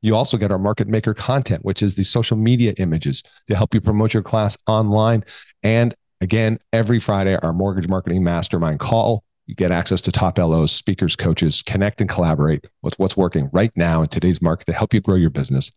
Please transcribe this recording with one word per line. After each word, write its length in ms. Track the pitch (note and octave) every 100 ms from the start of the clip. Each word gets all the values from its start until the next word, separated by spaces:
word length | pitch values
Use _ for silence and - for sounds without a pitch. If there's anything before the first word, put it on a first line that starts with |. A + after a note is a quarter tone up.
You 120 | G#2+
also 220 | G#2+ C3+ A#2
get 140 | G2
our 80 | G2
market 300 | G2+ A2 G#2
maker 260 | A2 G#2+
content, 500 | G#2 - C3+ B2+ F2+
which 180 | - F#2+
is 120 | G#2
the 100 | F#2
social 320 | F#2+ A#2+ A2+ A2
media 360 | A2 B2 A#2+ G2
images 440 | F#2+ D#2+ D2 C2+ - _ _
to 80 | G2
help 180 | G#2
you 60 | A2+
promote 340 | G#2 G#2 G#2+
your 80 | A2+
class 340 | G2 A2+ G#2 - -
online. 580 | A2 A2 G#2 A2 A2+ G#2 - - _
And 320 | A2 A2+ A#2+ - _ _
again, 380 | F#2 A2 A2 A2+ _
every 260 | A2+ A2 A#2
Friday, 380 | - G2+ F#2+ F#2
our 160 | E2
mortgage 360 | E2 G2 F#2+ E2+
marketing 360 | F#2+ F2+ F2+
mastermind 560 | F2 E2+ - F2+ E2 D2+
call. 420 | - A2+ G#2+ A2 _ _ -
You 80 |
get 160 | - C3+
access 300 | F2 F2 F#2
to 100 | -
top 300 | - F#2 F2
L 120 | F2
Os, 200 | D#2+ D#2
speakers, 420 | - - F#2+ F2
coaches, 480 | - F2+ D#2+ E2 D2
connect 380 | - F#2+ G2+ -
and 100 | F#2+
collaborate 540 | - E2+ D#2 D2 D2+ - _
with 160 | - -
what's 180 | F#2+ -
working 320 | F2+ E2 C#2
right 180 | D#2+ A2+ -
now 260 | E2+ D#2+
in 60 | D#2
today's 340 | - F2+ F2
market 220 | E2+ D#2+ -
to 60 |
help 200 | E2 A2
you 80 | A2
grow 140 | G2
your 160 | F#2 E2
business 400 | C#2+ C#2 C2+ -